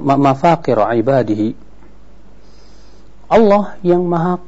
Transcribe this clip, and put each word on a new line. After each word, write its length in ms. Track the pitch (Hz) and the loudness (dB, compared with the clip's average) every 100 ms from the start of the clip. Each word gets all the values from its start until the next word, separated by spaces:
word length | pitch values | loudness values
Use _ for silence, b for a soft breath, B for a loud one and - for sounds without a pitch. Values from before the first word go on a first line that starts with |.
ma-, 160 | - 135 | 2 2
mafaqir 560 | 139 135 175 160 - | 2 4 2 2 2
ibadihi. 800 | 113 104 117 110 135 110 107 107 131 - - - - - - - - b b b b b b b - - | 2 2 2 2 2 2 0 -2 -6 -12 -18 -18 -18 -18 -18 -18 -18 b b b b b b b -16 2
Allah 480 | 208 220 202 202 - 175 | 4 6 4 2 -2 2
yang 160 | 175 180 | 2 2
maha 320 | 170 175 180 | 0 0 -2